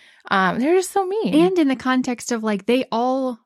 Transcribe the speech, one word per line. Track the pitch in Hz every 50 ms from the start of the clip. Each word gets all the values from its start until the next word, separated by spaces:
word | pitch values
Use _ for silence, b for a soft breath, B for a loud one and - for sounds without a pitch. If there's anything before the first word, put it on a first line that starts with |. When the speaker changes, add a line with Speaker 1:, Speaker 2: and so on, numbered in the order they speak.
| b b b b b -
Speaker 1:
Um, | - 190 190 180 175 -
they're | 247 302 359
just | 381 359 -
so | - 392 381
mean. | 370 392 453 415 - - 302
Speaker 2:
And | 339 370 381
in | 359 311 269
the | 269 233
context | - 254 254 254 247 254 247 - - - 240
of, | 226 220
like, | 220 208 190 196
they | - 240 262 254 -
all | - 226 240 254 262 269 262 254 240 - _